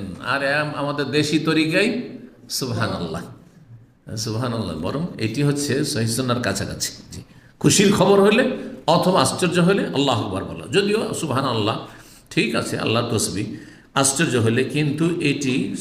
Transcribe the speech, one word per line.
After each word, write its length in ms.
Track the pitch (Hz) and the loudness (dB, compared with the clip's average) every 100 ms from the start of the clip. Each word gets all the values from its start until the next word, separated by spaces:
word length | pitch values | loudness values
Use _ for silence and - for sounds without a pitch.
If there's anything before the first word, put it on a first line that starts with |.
| 95 87 - | -8 -8 -4
আর 180 | 135 | -2
এম-, 320 | 139 147 151 147 | 0 0 -2 -4
আমাদের 300 | 143 143 135 | -4 -2 0
দেশি 340 | 147 147 160 | 0 2 2
তরিকায় 600 | 160 156 156 180 220 - - - - - - | 2 2 2 2 0 0 -6 -12 -18 -20 -10
সুবহানাল্লাহ, 720 | - 131 113 104 87 85 85 80 - - - - - - _ - 110 | -6 -4 -2 -2 -4 -6 -8 -10 -16 -20 -20 -20 -20 -20 _ -12 -8
সুবহানাল্লাহ। 600 | 113 110 127 113 92 80 | -6 -4 -4 -4 -4 -4
বরং 280 | 82 139 175 - | -4 -4 -6 -4
এটি 260 | 110 123 | -4 0
হচ্ছে 420 | 143 143 143 131 151 | 0 0 0 0 0
সহিহ 220 | - 113 | 0 -2
সুন্নাহর 340 | 120 127 117 | 0 0 0
কাছাকাছি। 500 | 98 98 87 78 - - - | 0 -2 -4 -4 -8 -8 -16
জি, 100 | - - - - _ | -16 -16 -20 -20 _
খুশির 340 | 147 151 202 | 4 6 6
খবর 280 | - - 196 | 6 6 6
হলে 360 | - 226 247 - - - - | 6 6 2 -2 -8 -6 2
অথবা 340 | 170 180 185 | 2 4 4
আশ্চর্য 380 | 131 - 180 165 | 2 2 0 4
হলে 280 | 175 202 - | 4 4 0
"আল্লাহু 380 | 135 139 117 110 | 0 2 0 -2
আকবার" 180 | 95 | -4
বলো, 240 | 82 82 78 | -6 -10 -2
যদিও 460 | 151 202 214 - | 0 2 0 -2
সুবহানাল্লাহ 760 | - 127 123 139 113 104 135 - - - - - | -4 -2 -2 0 0 0 -2 -8 -18 -20 -20 -4
ঠিক 260 | - 220 - | -2 0 0
আছে, 240 | 113 - | -2 -2
আল্লাহর 320 | - 113 120 | 0 0 2
তসবিহ, 340 | 107 - 87 110 104 - - - | 0 -2 -4 -6 -8 -16 -20 -6
আশ্চর্য 440 | 139 135 - 156 123 | 0 0 2 0 2
হলে, 260 | 110 117 | 2 2
কিন্তু 580 | - 143 151 151 170 170 | 0 0 -2 0 0 0
এটি 540 | 151 139 131 127 123 - | 0 0 -2 -2 -2 -6